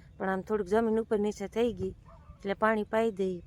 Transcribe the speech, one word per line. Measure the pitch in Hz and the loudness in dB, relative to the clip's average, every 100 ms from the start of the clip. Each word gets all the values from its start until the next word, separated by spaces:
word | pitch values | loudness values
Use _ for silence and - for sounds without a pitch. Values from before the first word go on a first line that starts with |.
| - - | -20 -6
પણ | 190 | -2
આમ | 190 - | -2 -2
થોડુંક | 214 180 | -2 2
જમીન | 214 226 220 | 2 4 2
ઉપર | 226 214 | 2 0
નીચે | 208 202 196 | 0 -2 -6
થઈ | 220 240 180 | 0 0 0
ગઈ | 190 - - - - - | -6 -8 -18 -20 -20 -10
એટલે | 196 196 | -6 0
પાણી | 214 214 208 | 2 2 0
પાઈ | 220 226 190 | 0 0 0
દઈ. | 190 175 | -4 -4